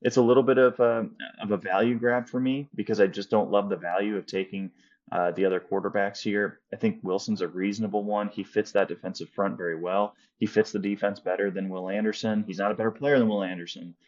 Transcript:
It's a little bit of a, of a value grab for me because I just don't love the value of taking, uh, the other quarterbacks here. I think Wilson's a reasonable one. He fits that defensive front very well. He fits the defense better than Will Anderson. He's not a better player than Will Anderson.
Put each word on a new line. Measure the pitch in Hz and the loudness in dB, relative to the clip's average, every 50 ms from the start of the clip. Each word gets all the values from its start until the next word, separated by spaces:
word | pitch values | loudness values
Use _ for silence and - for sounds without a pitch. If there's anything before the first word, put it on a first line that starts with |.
It's | - 120 117 | -2 2 4
a | 131 | 4
little | 123 117 123 131 123 | 6 6 6 6 6
bit | 127 131 | 6 6
of | 127 131 123 123 - | 6 6 4 4 4
a, | 123 117 117 117 107 90 - - - - - - | 2 2 2 0 -2 -6 -8 -12 -16 -16 -12 -10
of | 104 101 | -4 -2
a | 104 | -2
value | 92 90 95 92 98 113 120 123 117 | -2 -2 0 0 2 2 2 2 0
grab | 120 120 120 123 120 | 0 0 0 0 -2
for | - - 127 | -4 -4 -2
me | 127 131 131 139 143 - - | -2 -2 -2 -2 -6 -8 -8
because | - 101 - 110 101 | -8 -4 -2 4 4
I | 101 | 4
just | 95 - 98 98 - | 4 4 -2 -4 0
don't | - 107 101 - | 2 2 2 4
love | 95 101 101 98 | 2 2 2 0
the | 98 | -4
value | 85 87 87 87 98 101 104 107 | -4 -4 -2 -2 0 0 0 -2
of | 98 - | -4 -6
taking, | - - 95 95 95 98 98 95 90 - _ _ _ _ _ _ - | -4 -4 -4 -4 -4 -6 -8 -10 -10 -12 _ _ _ _ _ _ -4
uh, | - 87 87 87 | -2 0 0 0
the | 82 87 95 | 2 2 2
other | 95 92 90 | 2 2 0
quarterbacks | - - 98 98 98 101 101 104 98 101 101 - | -2 -2 -4 -2 -2 0 0 0 0 0 -2 -4
here. | - 110 101 104 104 - - _ _ _ - | -4 -2 0 0 0 -2 -4 _ _ _ -6
I | |
think | - - 110 - - - | -2 -2 -2 -2 -2 -4
Wilson's | 92 92 101 - - 107 95 | -2 -2 -2 -2 -4 -2 -2
a | 90 | -4
reasonable | 82 82 92 95 101 101 107 113 101 98 107 101 | -4 -4 -2 -2 -2 -2 -2 -4 -2 -2 -2 -2
one. | 104 104 104 104 104 | -2 -2 -2 -2 -4
He | - - 95 | -6 -8 -10
fits | - - 107 107 - | -2 -2 -2 -2 2
that | - 101 98 | 2 0 2
defensive | - 85 - - - 92 - 85 - | 0 -2 -6 -8 -10 -10 -10 -12 -8
front | _ - 98 98 - | _ -2 -2 -2 -2
very | - 90 85 82 80 | -4 -4 -4 -4 -2
well. | 85 90 92 101 104 104 - _ _ _ _ _ | -2 -2 0 0 0 -2 -4 _ _ _ _ _
He | - | -4
fits | 101 - 107 107 - | 2 2 2 2 2
the | - 104 | -2 -4
defense | 95 101 101 98 - 101 98 - | -2 -2 -2 0 -2 -2 -2 -4
better | - 92 92 92 101 101 | -4 -4 -2 0 -2 -2
than | 90 95 95 95 | -2 -4 -6 -6
Will | 92 92 92 92 | -6 -6 -6 -4
Anderson. | 98 104 107 107 104 - - 110 107 107 104 | -2 -2 -2 -2 -2 -2 -2 -2 0 -2 -2
He's | 98 92 90 | -4 -4 -4
not | 98 104 | -2 -2
a | 107 | -2
better | - 110 113 | 0 -2 -2
player | 110 - 135 143 143 131 | -2 -2 2 4 4 4
than | 117 | 4
Will | 110 104 101 95 | 4 2 0 -2
Anderson. | 90 92 87 87 85 - - - 87 85 _ _ | -2 -4 -8 -10 -12 -14 -14 -16 -16 -18 _ _